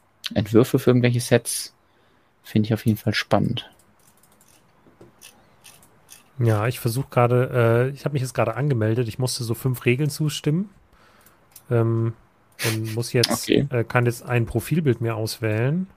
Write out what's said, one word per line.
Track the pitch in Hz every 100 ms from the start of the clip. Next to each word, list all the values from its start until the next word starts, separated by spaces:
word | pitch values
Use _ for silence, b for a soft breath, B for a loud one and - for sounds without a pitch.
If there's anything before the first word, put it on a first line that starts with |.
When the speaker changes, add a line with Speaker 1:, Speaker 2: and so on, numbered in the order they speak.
| _ _ - -
Speaker 1:
Entwürfe | 107 110 127 135
für | 123
irgendwelche | 123 123 120
Sets, | 120 120 - - - - _ _ _ _ _ _
finde | - 110 107
ich |
auf | 110 -
jeden | 104
Fall | -
spannend. | 101 - 104 101 123 - _ _ _ _ _ _ _ _ _ _ _ _ _ - _ - - _ _ - - _ _ _ - _ -
Speaker 2:
Ja, | 117 107 110
ich | 127
versuch | 120 117 139
gerade, | - 120 123 127 127 117 117 127
äh, | 139
ich | 147
hab |
mich | 143
jetzt | 127 -
gerade | 113 113
angemeldet, | 147 127 110 113 117
ich | -
musste | 127 -
so | 113 113
fünf | 135 123 -
Regeln | 123 151
zustimmen, | - 156 - - 156 208 - _ b b b b b b b -
ähm, | 120 113 113 113 113 _ _ _ -
und | 117 110 110
muss | 110 117
jetzt, | 127 117 113 -
Speaker 1:
Okay. | - 139
Speaker 2:
äh, | 123
kann | 113 123 120
jetzt | 117
ein | - 120 113
Profilbild | 117 - 156 151 117
mir | 117 110
auswählen | 110 - 110 107 123 165 185